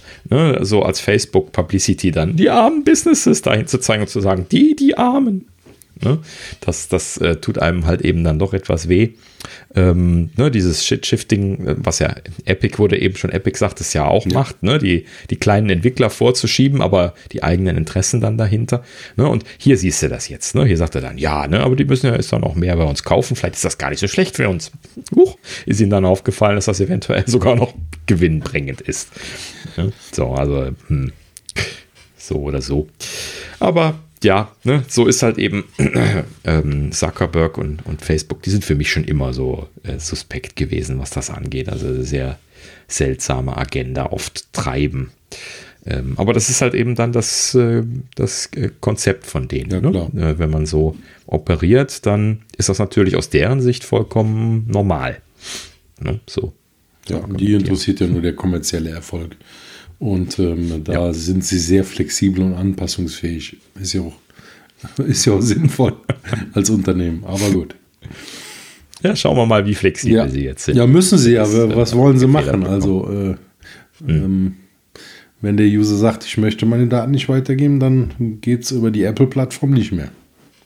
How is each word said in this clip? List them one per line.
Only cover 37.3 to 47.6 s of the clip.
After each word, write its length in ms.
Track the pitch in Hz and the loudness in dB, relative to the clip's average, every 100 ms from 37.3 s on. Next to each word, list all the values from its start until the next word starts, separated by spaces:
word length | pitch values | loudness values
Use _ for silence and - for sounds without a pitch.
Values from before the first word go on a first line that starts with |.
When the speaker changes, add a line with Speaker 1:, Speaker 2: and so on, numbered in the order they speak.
| 82 80 - | 0 0 -2
Speaker 1:
und, 280 | 76 76 - | -8 -8 -8
und 160 | 78 | -8
Facebook, 420 | - 78 - - | -2 -2 -4 -8
die 60 | - | -2
sind 160 | 101 - | -2 0
für 100 | 73 | -2
mich 160 | 73 | 0
schon 140 | 80 - | -2 -2
immer 260 | 73 65 | -2 -2
so, 360 | 62 64 64 - - | -4 -4 -6 -10 -14
äh, 140 | - - | -10 -10
suspekt 600 | - - - - - - | -8 -10 -10 -12 -12 -8
gewesen, 420 | 127 - 123 131 | -4 -4 -4 -6
was 120 | 131 | -6
das 180 | - - | -8 -8
angeht. 400 | 120 135 131 127 | -10 -8 -8 -6
Also 340 | - 135 127 | -6 -4 -4
sehr 340 | - 139 131 127 _ - - - - | -4 -4 -4 -8 _ -20 -20 -20 -10
seltsame 680 | - 139 127 - 131 131 127 | -4 -2 -2 -4 -4 -4 -6
Agenda 500 | 135 135 127 131 - | -6 -6 -6 -6 -6
oft 440 | - - - - | -6 -8 -12 -10
treiben. 600 | - - 131 143 67 64 - _ - - - - _ - | -8 -4 -2 -2 -2 -8 -12 _ -20 -18 -20 -20 _ -6
Ähm, 300 | 65 64 65 | -6 -4 0
aber 160 | 101 | 2
das 160 | 120 - | 2 0
ist 100 | 123 | 0
halt 120 | 123 | 0
eben 220 | - 117 117 | 2 0 0
dann 180 | 117 | 0
das, 420 | 120 - - - | 0 -2 -2 2
äh, 280 | 127 | 4